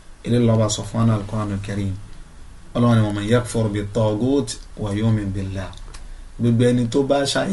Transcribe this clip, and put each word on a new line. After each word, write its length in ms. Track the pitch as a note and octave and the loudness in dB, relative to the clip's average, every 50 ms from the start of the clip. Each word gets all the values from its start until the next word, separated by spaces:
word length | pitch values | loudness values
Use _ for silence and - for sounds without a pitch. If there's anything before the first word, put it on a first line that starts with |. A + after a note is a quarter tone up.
| - - - - | -20 -20 -20 -12
Eléyìí 260 | - - A#2+ B2 A#2+ | -4 0 2 4 4
lọ́ba 200 | A2+ A2 A2+ A2 G#2 | 4 4 4 4 2
sọ 140 | - - G#2+ | 0 -2 -6
fún 160 | - - A2+ | -4 -2 2
wa 60 | A2+ | 2
nínú 100 | A2+ A2 | 4 4
Al-Qur'anul 460 | G2+ G2 G2+ A2+ A2 G#2+ G2+ G2+ G2 | 2 0 -2 -4 -4 -2 -2 -4 -4
Karim. 340 | - - G2+ G#2 G2+ G2 F#2+ G2+ - - - - - - - - - - - - - - | -4 -4 -4 -2 -2 -2 -4 -6 -8 -12 -14 -16 -16 -16 -18 -18 -18 -18 -18 -18 -16 -6
Ọlọ́run 240 | - B2 A#2+ A#2+ A#2 | 0 2 4 6 6
ni, 80 | A2+ G#2+ | 6 4
"ومن 220 | G#2 G2+ G2+ G2+ | 2 0 -2 0
يكفر 420 | G#2+ A#2+ B2 A#2 - - A2+ A2 | 2 2 2 2 0 0 0 0
بالطاغوت 840 | G#2+ G2+ G#2 G2 G2+ - A#2 A2 G#2+ G#2+ G#2 A#2+ C3 C#3 C#3+ A#2+ A2+ - - - - - | 0 0 -2 -4 -2 0 0 2 2 2 2 2 2 2 2 0 -2 -6 -12 -14 -14 -10
ويؤمن 540 | - G#2+ G#2 G2+ G#2 A2 A2+ A2 G#2+ G2+ G2 G2 | -8 -6 -4 -2 0 2 2 2 2 0 -2 -4
بالله." 380 | G2+ F#2+ F#2+ F#2+ G2 F#2 F2 - - - - - - - - - - - - - | -4 -4 -6 -6 -6 -8 -8 -10 -12 -14 -14 -14 -14 -14 -14 -14 -14 -14 -14 -6
Gbogbo 300 | - A2+ A#2+ A#2 A2+ B2 | -2 0 2 4 4 4
ẹni 200 | A#2+ B2 B2 A#2+ | 4 4 4 2
tó 160 | A#2 A#2+ C#3+ C3+ | 2 2 2 2
bá 160 | C3 C#3 C#3 | 4 2 2
ṣàì 320 | C#3 C3+ - C#3+ B2+ G3 | 2 0 0 0 0 0